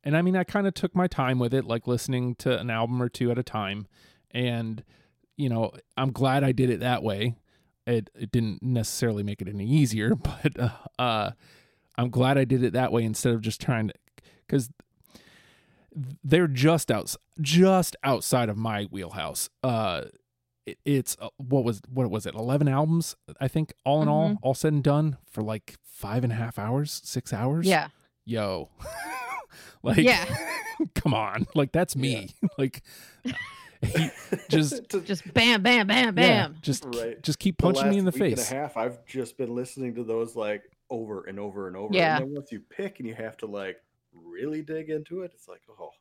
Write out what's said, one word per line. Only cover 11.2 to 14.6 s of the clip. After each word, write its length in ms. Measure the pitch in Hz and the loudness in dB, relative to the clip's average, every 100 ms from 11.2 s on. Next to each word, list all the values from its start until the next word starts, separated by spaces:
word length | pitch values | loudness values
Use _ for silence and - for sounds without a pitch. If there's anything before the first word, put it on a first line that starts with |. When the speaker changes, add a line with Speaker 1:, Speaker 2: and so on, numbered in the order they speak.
| 101 113 _ - _ _ _ - | -2 -6 _ -20 _ _ _ -4
Speaker 1:
I'm 120 | 123 | -2
glad 280 | 123 127 139 | 2 4 4
I 80 | 127 | 4
did 180 | 127 | 2
it 100 | 123 | 2
that 180 | 117 127 | 2 2
way 120 | 117 | 2
instead 300 | 110 110 127 | 0 0 0
of 80 | 117 | 0
just 180 | 110 - | -2 -4
trying 280 | - 120 107 | -2 0 -2
to, 40 | - _ - _ _ _ | -6 _ -20 _ _ _
'cause 220 | 143 | 0